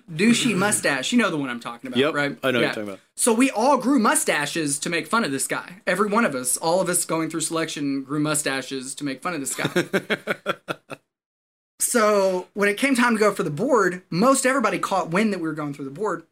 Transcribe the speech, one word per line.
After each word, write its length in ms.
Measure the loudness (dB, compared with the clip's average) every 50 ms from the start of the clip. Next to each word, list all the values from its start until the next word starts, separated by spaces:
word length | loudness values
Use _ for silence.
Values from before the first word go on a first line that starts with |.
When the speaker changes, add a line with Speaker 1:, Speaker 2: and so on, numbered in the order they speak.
| _ -8
Speaker 1:
douchey 440 | -2 2 4 4 4 4 2 2 2
mustache. 560 | 2 2 2 0 0 0 0 0 -2 -2 0
You 60 | 2 2
know 100 | 2 2
the 80 | 0
one 120 | -2 -4 -4
I'm 100 | -6 -8
talking 280 | -10 -12 -12 -12 -10
about, 120 | -2 0 2
Speaker 2:
Yep, 140 | 2 2 2
Speaker 1:
right? 240 | 0 -2 -2 -2 -2 0
Speaker 2:
I 80 | 0
know 20 | 2
what 0 |
you're 80 | 2 2
Speaker 1:
Yeah. 40 | 0
Speaker 2:
talking 140 | -2 -4 -8
about. 160 | -8 -10 -12 _ _ _
Speaker 1:
So 180 | 0 2 2 4
we 160 | 4 4 2
all 260 | 2 2 2 4 4
grew 220 | 4 2 2 2 4
mustaches 800 | 4 4 2 2 0 0 0 0 0 -2 -2 -2 -2 -2 -4 -4
to 100 | -4 -4
make 180 | -4 -4 -2
fun 160 | 0 0 0 0
of 80 | 0
this 160 | -2 -4 -4
guy. 340 | -4 -4 -6 -6 -10 -16 -8 -4
Every 200 | -2 0 0 0 2
one 160 | 2 2 2
of 80 | 2 0
us, 220 | -2 -4 -4 -4
all 240 | -2 0 2 2 2
of 80 | 2 0
us 160 | 0 -2 -2
going 240 | -2 -2 -2 -2 -4
through 120 | -4 -4
selection, 640 | -4 -4 -2 -4 -4 -4 -4 -4 -4 -4 -4 -4 -6
grew 160 | -4 -2 -2
mustaches 720 | 0 0 0 -2 -2 -2 -4 -4 -6 -6 -8 -8 -8 -10 -10
to 80 | -8 -6
make 160 | -8 -6 -6
fun 120 | -6 -6 -6
of 40 | -6
this 160 | -6 -6 -4
guy. 140 | -4 -4 -2
Speaker 2:
<laughs> 840 | 0 -2 0 0 -2 -4 -2 -2 -4 -4 -4 -6 -6 -6 -6 -6 -6 -6 _ -10 -10 -10 _ -18 -18 -18 _ _ _ _ _ _ _ _ _ _ _ _ _ _ _ -4
Speaker 1:
So 680 | -2 0 2 4 4 4 4 4 4 2 0 -2 -4 -6 -2
when 160 | 0 0 2
it 80 | 2
came 180 | 2 0 0 2
time 180 | 2 2 2 4
to 40 | 4
go 140 | 2 2 2
for 100 | 0 -2
the 60 | -4
board, 540 | -2 -2 0 2 4 4 4 2 0 -4 -8 -4
most 360 | 0 2 4 4 4 4 4
everybody 320 | 2 2 2 2 0 0
caught 320 | -2 -2 -2 0 -2 0 0
wind 240 | 0 2 2 2 0
that 60 | -2
we 80 | -4
were 60 | -6 -4
going 200 | -6 -6 -6 -8
through 120 | -8 -10
the 60 | -10
board, 320 | -8 -6 -4 -4 -4 -6 -8 _